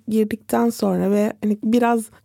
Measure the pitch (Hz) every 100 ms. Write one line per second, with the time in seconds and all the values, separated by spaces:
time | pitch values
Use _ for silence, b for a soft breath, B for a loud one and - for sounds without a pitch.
0 | - 220 214 220 - 233 233 233 202 180
1 | 185 202 208 - 214 208 220 240 233 233
2 | 220 b